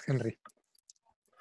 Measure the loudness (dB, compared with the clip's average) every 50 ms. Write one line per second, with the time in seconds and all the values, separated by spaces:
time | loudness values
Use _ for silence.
0 | 0 0 2 2 2 0 -2 -4 -12 -20 -20 _ _ _ _ _ _ -20 -20 _
1 | _ -20 _ _ _ _ _ -20